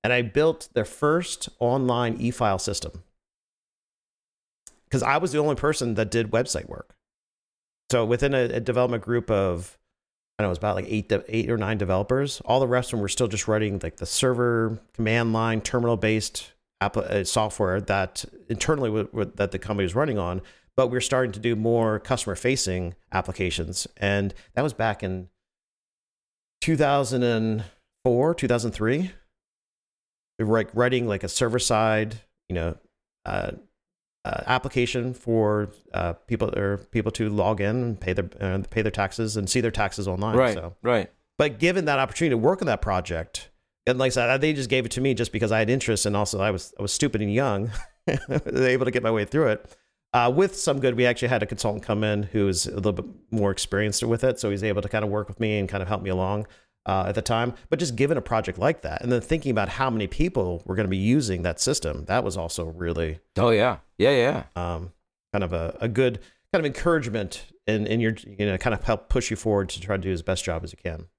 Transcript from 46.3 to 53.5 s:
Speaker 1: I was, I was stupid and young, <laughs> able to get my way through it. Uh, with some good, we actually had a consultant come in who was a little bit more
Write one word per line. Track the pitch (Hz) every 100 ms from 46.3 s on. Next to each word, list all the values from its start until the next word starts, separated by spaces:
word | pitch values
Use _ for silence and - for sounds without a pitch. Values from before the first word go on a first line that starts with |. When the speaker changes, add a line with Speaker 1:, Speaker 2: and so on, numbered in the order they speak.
| 98
Speaker 1:
I | 101
was, | 92 - -
I |
was | 101
stupid | - 143 113
and | 104
young, | 107 135 101 113 104 -
<laughs> | _ -
able | 139 - 143 - 127 131 127 131
to |
get | 127
my | 113
way | 113 104
through | 147 143
it. | 107 - - _ _ _
Uh, | 120 120
with | 131 196 -
some | - 139
good, | 127 117
we | 123
actually | 123 120
had | 120
a | 104
consultant | 107 113 104
come | - 107
in | 107 104
who | 104 110 98
was | 90 -
a | 101
little | 104
bit | 90 - - _
more | 113 101